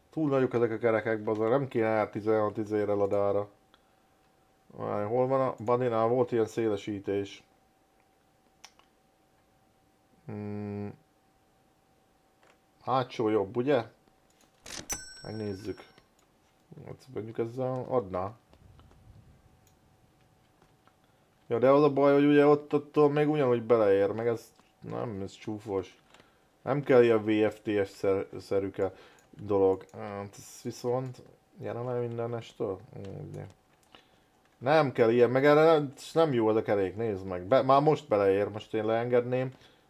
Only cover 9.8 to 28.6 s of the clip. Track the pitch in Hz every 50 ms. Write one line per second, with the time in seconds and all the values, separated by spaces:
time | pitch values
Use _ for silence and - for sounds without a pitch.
9.8 | _ _ _ _ _ _ _ _ _ - 107 104 104 104 104 104 104 104 101 101
10.8 | 104 101 - - _ _ _ _ _ _ _ _ _ _ _ _ _ _ _ _
11.8 | _ _ _ _ _ _ _ _ _ _ _ _ _ _ _ _ _ _ _ _
12.8 | _ 120 123 131 123 123 - - 117 107 110 107 98 98 - 120 123 143 143 120
13.8 | 113 - - _ _ _ _ _ _ _ _ _ _ _ _ _ - - - -
14.8 | - - - - - - - - - - 107 110 107 104 98 95 107 101 90 -
15.8 | - - _ _ _ _ _ _ _ _ _ _ _ _ _ _ _ _ - -
16.8 | - - - - _ 131 127 104 104 113 113 - 117 113 117 131 127 127 131 127
17.8 | 123 - 131 127 101 92 92 90 92 101 117 - _ _ _ _ _ - - -
18.8 | - - - _ _ - - - - - - _ _ _ _ _ _ _ _ _
19.8 | _ _ _ _ _ _ _ _ _ _ _ _ _ _ _ _ _ _ _ _
20.8 | _ _ _ _ _ _ _ _ _ _ _ _ _ - 120 113 117 131 139 143
21.8 | 151 147 135 139 139 143 143 143 143 147 147 143 143 147 147 147 147 - - 147
22.8 | 147 - - 151 151 143 143 147 147 147 151 151 139 123 123 117 110 110 123 113
23.8 | 107 101 98 98 101 101 104 110 117 120 117 110 - - _ _ _ _ _ _
24.8 | - 117 113 117 120 123 104 95 98 92 - - - 117 107 104 - 110 98 95
25.8 | 90 - - _ _ _ _ - _ _ _ _ _ _ _ _ - 110 131 147
26.8 | 147 - 135 123 120 117 113 110 104 110 110 107 107 104 - - - 117 104 104
27.8 | 98 - - - - 98 95 98 - - - 92 - - 101 98